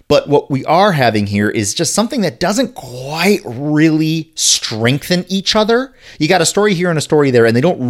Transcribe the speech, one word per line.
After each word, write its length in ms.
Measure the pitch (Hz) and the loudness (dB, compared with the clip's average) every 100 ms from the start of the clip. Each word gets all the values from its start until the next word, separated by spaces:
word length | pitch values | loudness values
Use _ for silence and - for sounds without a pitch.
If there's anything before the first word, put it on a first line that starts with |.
| - | 0
But 180 | 143 - | 0 2
what 240 | 143 - | 0 0
we 140 | 131 - | -4 0
are 260 | 165 208 | 2 2
having 340 | 151 120 107 101 | 2 2 2 0
here 220 | 101 107 | 0 0
is 240 | 113 101 | 0 -4
just 200 | - 160 - | -4 -2 -2
something 240 | 233 277 | -2 -2
that 200 | 175 117 | -2 -2
doesn't 340 | 175 208 247 - | -2 -2 -4 -6
quite 640 | 117 123 135 160 185 202 - | -16 -14 -10 -2 0 0 -2
really 880 | 120 147 151 160 156 156 160 156 - | -8 -2 2 2 2 0 -2 -6 -4
strengthen 880 | - - - 110 117 143 - 180 - | -2 -2 -4 -2 0 0 -2 -4 -2
each 260 | 196 - 220 | -6 -2 0
other. 380 | 214 233 262 _ - - | 0 0 -2 _ -14 -4
You 80 | 151 | 0
got 140 | 185 | 2
a 40 | 156 | 0
story 280 | 196 214 | 0 0
here 160 | 170 180 | 0 0
and 80 | 156 | -2
a 40 | |
story 300 | - 151 139 | 0 2 4
there, 140 | 120 113 | 4 4
and 100 | 117 | 4
they 60 | |
don't 180 | 165 127 | 0 0